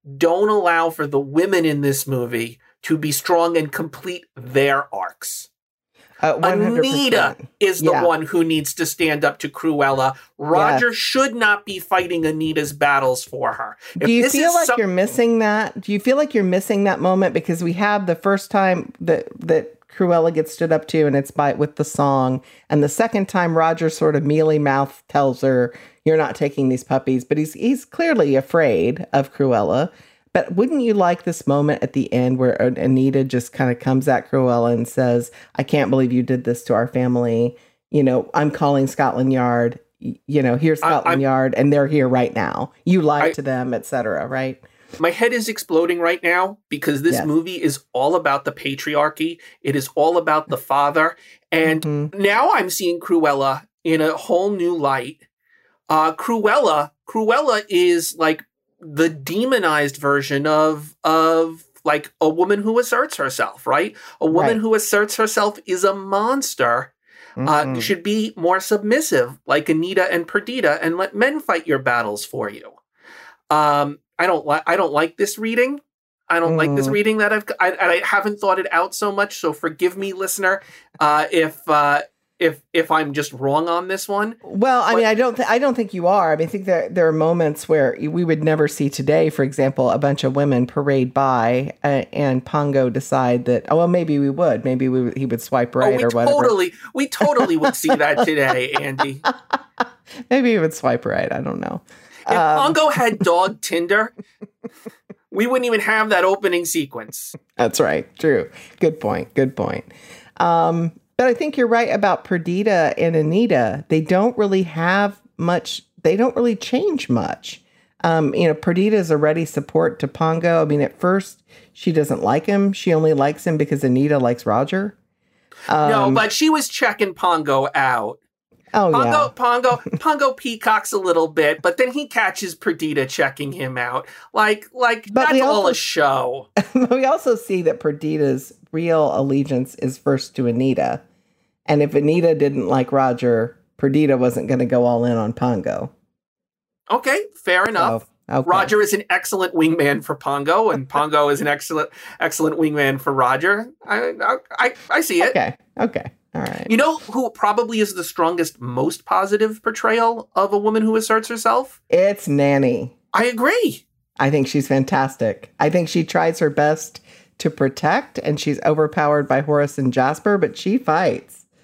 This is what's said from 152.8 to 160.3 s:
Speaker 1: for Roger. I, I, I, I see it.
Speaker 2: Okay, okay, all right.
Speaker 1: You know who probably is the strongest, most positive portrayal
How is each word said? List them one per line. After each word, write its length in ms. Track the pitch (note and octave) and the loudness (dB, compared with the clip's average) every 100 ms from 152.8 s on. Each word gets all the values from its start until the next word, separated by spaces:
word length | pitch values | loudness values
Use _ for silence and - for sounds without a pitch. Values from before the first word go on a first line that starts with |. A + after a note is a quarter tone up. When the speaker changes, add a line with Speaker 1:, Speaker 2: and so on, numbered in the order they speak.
| C#3 C3+ | 0 0
Speaker 1:
for 120 | C#3+ | -2
Roger. 600 | C3+ B2 C#3 F3+ G3+ B3 _ - | 0 2 2 0 -2 -4 _ -6
I, 260 | G#3+ A#3+ - | -4 -2 -2
I, 160 | - - _ - | -2 -2 _ -2
I, 160 | C4 - - | -2 -4 -4
I 100 | D#4 | -2
see 200 | D#4+ E3+ | 0 0
it. 100 | F3+ | 2
Speaker 2:
Okay, 260 | F3 A#2 - _ - | 2 -2 -6 _ -6
okay, 320 | A#3 - - _ _ | -4 -4 -10 _ _
all 80 | - | -8
right. 240 | - - - | -8 -8 -2
Speaker 1:
You 60 | A3+ | 2
know 220 | D#4 D#4 | 2 0
who 300 | - B3+ A#3+ | -6 -6 -6
probably 500 | - G#3 A3 A3+ A3 | 0 0 2 0 0
is 140 | G3+ | -2
the 100 | F#3 | -4
strongest, 560 | D#3+ - E3 F3 D#3+ - | -10 -2 -2 0 -4 -6
most 440 | B2 B2 D3+ - | -6 -2 -2 -4
positive 560 | - F#3 G3 G#3 A3 G#3+ | -2 -2 0 0 0 -2
portrayal 640 | A3+ A3 A3+ A#3 A#3 A3+ - | -6 -2 0 2 0 0 -4